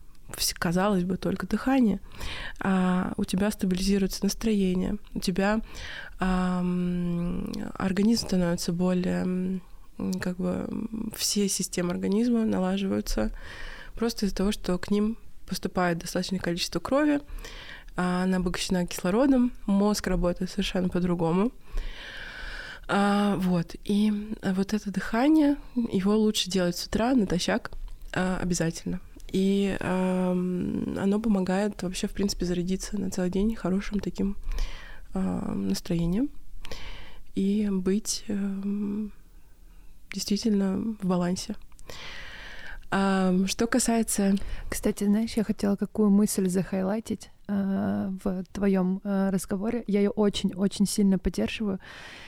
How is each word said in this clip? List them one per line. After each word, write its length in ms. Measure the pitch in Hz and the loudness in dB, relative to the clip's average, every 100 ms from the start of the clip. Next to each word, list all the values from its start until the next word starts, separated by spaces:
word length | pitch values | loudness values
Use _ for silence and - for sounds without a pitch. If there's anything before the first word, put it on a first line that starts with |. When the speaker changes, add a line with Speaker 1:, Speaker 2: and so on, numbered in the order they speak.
| - - - | -16 -16 -12
Speaker 1:
Вс-, 200 | - - - | -4 -4 -2
казалось 460 | 175 180 202 190 | 0 2 4 2
бы, 140 | 180 190 | 0 -2
только 280 | 170 190 | -2 -2
дыхание. 540 | 185 214 262 269 220 196 - - - - - - | -2 0 2 4 4 2 -4 -10 -8 -6 -8 -4
А 540 | 196 190 185 180 - - | 2 4 4 2 0 -2
у 60 | |
тебя 260 | 196 190 208 | 0 2 0
стабилизируется 720 | - 190 180 196 196 190 - | 2 0 2 4 4 2 0
настроение, 760 | 196 - 226 208 185 180 185 208 - | -2 0 0 2 2 2 0 -4 -6
у 60 | 226 | -4
тебя, 420 | - 185 196 220 - - - - - - | -2 2 2 0 -2 -8 -10 -10 -12 -2
ам, 1300 | 185 185 180 180 180 180 180 175 175 170 175 180 - - - | 0 2 2 0 0 0 0 0 0 0 -2 -2 -4 -4 -6
организм 500 | - 190 185 220 226 | -2 -2 2 4 4
становится 460 | - 185 170 175 - | 2 2 2 0 -2
более, 480 | 170 180 180 180 175 | 0 2 2 2 0
м, 380 | 180 185 185 185 - - - - 196 185 | 0 0 -2 -4 -8 -16 -14 -6 -4 -2
как 180 | 185 180 | -4 -2
бы, 280 | 180 185 - | -2 -2 -4
м, 460 | - 214 220 214 | -6 -6 -6 -6
все 320 | - - 202 196 | -4 -2 0 0
системы 440 | - - - 175 | -2 -4 -2 -2
организма 540 | 185 190 202 247 233 | -2 0 2 2 2
налаживаются 840 | 220 196 185 196 196 208 - 220 214 - - - - - - | 2 2 2 0 0 -2 0 0 0 -4 -10 -10 -10 -10 -12
просто 300 | - 233 - | -4 -2 0
из-за 100 | 196 | -2
того, 160 | - 196 | 2 0
что 240 | 208 - 180 | 0 -2 -2
к 100 | - | 0
ним 280 | 202 214 226 - - - | 2 0 -2 -10 -12 -8
поступает 520 | 185 196 185 175 170 | -6 -2 0 2 0
достаточное 400 | 175 180 180 185 | -2 -4 -2 -2
количество 400 | 175 175 - 170 | -2 -2 -2 -4
крови, 400 | - 269 302 285 - - - - - - - | 0 4 4 2 -2 -10 -10 -14 -14 -16 -8
а, 280 | - 180 180 | -2 0 2
она 140 | 185 185 | 2 2
обогащена 500 | 180 165 - 185 175 | 0 -2 0 0 0
кислородом, 640 | - 180 214 277 262 247 - - | -2 0 4 6 6 4 0 0
мозг 400 | 196 208 208 185 | 4 4 2 0
работает 420 | 185 175 175 185 | 2 2 0 -2
совершенно 400 | - 185 185 180 | -2 0 0 0
по-другому. 600 | 180 180 175 160 185 233 - - - - - - - - - - - - - - | 2 2 2 2 2 2 -2 -6 -4 -4 -6 -12 -12 -12 -12 -10 -10 -12 -12 -2
А, 480 | 196 202 202 202 190 | 2 4 4 4 2
вот. 380 | 185 180 165 - | 2 2 0 -6
И 260 | - 208 214 208 214 214 | 0 4 4 2 -4 -4
вот 320 | - 190 196 | -2 0 0
это 160 | 214 202 | -2 -2
дыхание, 680 | 190 - 226 285 311 285 285 - | -4 -2 2 6 6 6 2 -2
его 420 | 240 233 190 190 214 | -2 0 2 4 4
лучше 320 | 214 214 185 | 4 2 0
делать 260 | 185 175 | 2 2
с 120 | 175 - | 0 -2
утра 260 | - 233 | 0 4
натощак, 580 | 262 190 175 - 208 - - - - - | 4 4 2 0 0 -2 -8 -8 -8 -4
а, 260 | 180 185 185 | -2 0 0
обязательно. 580 | 180 170 165 165 180 180 - - - | 0 0 0 -2 -6 -6 -8 -14 -4
И, 460 | 190 190 202 196 - | 2 4 4 2 0
ам, 1160 | - 185 185 185 185 180 180 180 - - - - | -2 0 2 2 2 0 0 -2 -2 -2 -2 0
оно 220 | 196 208 | 2 2
помогает 600 | 226 196 185 185 208 - | 2 2 2 0 0 -2
вообще, 240 | 180 - 208 | -6 -4 -4
в 40 | |
принципе, 340 | - 196 - | -2 -2 0
зарядиться 540 | 180 175 175 190 - 208 | -2 0 0 -2 -4 -4
на 100 | 190 | -2
целый 180 | 185 180 | -2 0
день 260 | 190 214 | 2 0
хорошим 440 | 220 175 190 - 202 | 0 0 0 0 -2
таким, 360 | 185 - 196 - - - - - - - - | -2 -2 -2 -2 0 0 0 -4 -10 -12 -6
а, 380 | 190 190 180 - | -2 -2 -2 -2
настроением 760 | 196 196 196 - 170 170 190 294 - - - - - - - - - - | -2 -2 -2 -2 0 0 0 -2 -4 -6 -4 -4 -4 -4 -6 -8 -8 -6
и 320 | - 196 214 208 | 0 2 2 2
быть, 540 | 190 185 208 - - - | 0 2 0 0 -4 -4
эм, 840 | 202 202 196 202 202 202 208 208 - - - - - - - - - - | -2 -2 -2 -4 -2 -2 -4 -6 -10 -18 -20 -20 -20 -20 -18 -18 -16 -10
действительно 840 | 202 - 202 233 202 190 190 220 214 | -8 -2 0 2 2 2 0 -4 -2
в 40 | 180 | 0
балансе. 480 | 180 175 185 - 208 - - - - - - - - - - - - - | 2 0 -2 -6 -10 -12 -14 -12 -12 -10 -10 -12 -12 -12 -10 -10 -10 -2
Ам, 560 | 196 196 190 185 185 196 | 0 2 4 4 4 2
что 180 | - | 0
касается 720 | 240 254 - 226 220 - 196 196 - - - | 2 2 4 2 2 2 4 2 0 -4 -4
Speaker 2:
Кстати, 340 | - - - | -2 -2 2
знаешь, 280 | 202 208 226 233 | 2 2 2 0
я 60 | |
хотела 320 | 208 - 202 | 0 0 0
какую 360 | 196 202 - 208 | 0 0 2 6
мысль 360 | 202 208 - 185 | 6 4 2 2
захайлайтить, 840 | 185 165 190 190 220 - 202 - - - | 2 0 -2 0 -2 -4 -6 -8 -14 -4
а, 640 | 202 196 196 202 202 208 190 | -2 0 0 0 0 -2 -4
в 200 | 202 185 180 | -2 -4 -6
твоем, 480 | 196 202 190 185 190 | 0 2 4 2 0
а, 280 | 202 196 196 | 0 2 2
разговоре. 520 | 190 - 196 214 233 220 | 0 0 -2 -2 -2 0
Я 120 | 202 | 2
ее 100 | 202 | 4
очень-очень 760 | - 208 - 190 180 196 - | 4 2 2 -2 2 0 2
сильно 320 | 190 - 196 190 | 2 4 4 4
поддерживаю, 640 | 190 202 220 - 208 190 - - - - | 2 0 -2 -2 -4 -4 -8 -16 -16 -16